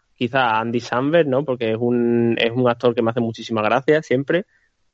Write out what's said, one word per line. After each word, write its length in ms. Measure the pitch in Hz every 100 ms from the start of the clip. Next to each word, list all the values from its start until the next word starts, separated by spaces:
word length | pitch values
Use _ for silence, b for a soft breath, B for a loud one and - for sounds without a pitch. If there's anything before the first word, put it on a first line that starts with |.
| _
quizá 440 | _ 120 135 120 110
Andy 220 | 117 120
Samberg, 480 | - 120 139 170 147
¿no? 160 | 127
Porque 260 | 147 123 113
es 40 | 110
un, 580 | 120 123 120 117 117 -
es 120 | 117
un 180 | 120 123
actor 260 | 117 123
que 80 | 117
me 80 | 113
hace 100 | 120
muchísima 420 | 113 113 110 113
gracia 400 | 107 123 156 151
siempre, 440 | - 127 139 175 - _ _ _ _